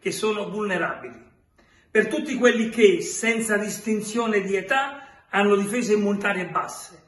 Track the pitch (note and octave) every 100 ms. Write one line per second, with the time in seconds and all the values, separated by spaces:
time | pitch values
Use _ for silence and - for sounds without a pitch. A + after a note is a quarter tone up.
0 | - - G#3+ G#3 F#3+ G3+ G#3 F3+ D#3+ -
1 | B2 - - _ _ _ _ _ _ A3
2 | - D4+ - B3 A#3+ A3+ A3+ - G3+ E3+
3 | - - A3+ A3+ A3+ G#3 G#3 - A3+ G#3+
4 | - A3+ A3+ G#3 F#3+ G3 - C4+ C4 -
5 | - - _ G3 G3+ G3+ G3+ A#3+ G3 G#3
6 | G3+ G3+ G3+ F#3+ F3 E3 - - - -